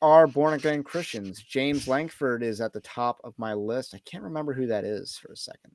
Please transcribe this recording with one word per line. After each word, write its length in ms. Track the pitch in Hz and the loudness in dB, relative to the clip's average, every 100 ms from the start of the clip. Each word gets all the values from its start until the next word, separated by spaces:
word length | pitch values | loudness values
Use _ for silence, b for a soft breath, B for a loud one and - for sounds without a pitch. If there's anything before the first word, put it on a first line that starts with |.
are 260 | 156 156 156 | 8 10 10
born-again 560 | 139 151 151 151 147 | 6 2 2 0 -2
Christians? 580 | 143 170 165 113 98 95 | -2 -6 -6 -8 -8 -12
James 460 | - 135 139 143 127 | -6 -2 0 -2 0
Langford 560 | 135 160 - 135 117 | -2 -2 -4 -4 -2
is 160 | 117 107 | -4 -4
at 120 | 113 | -6
the 80 | 107 | -6
top 400 | - - 120 117 | -12 -4 -4 -4
of 140 | 120 113 | -10 -10
my 140 | 113 | -6
list. 420 | 104 104 123 127 - | -6 -4 -6 -8 -16
I 40 | |
can't 240 | - 180 | -16 -14
remember 300 | 202 156 151 | -10 -8 -6
who 140 | 131 123 | -4 -2
that 160 | 107 | -2
is 340 | 104 101 - - | -4 -6 -10 -16
for 140 | - | -18
a 60 | - | -18
second. 340 | - - _ | -18 -18 _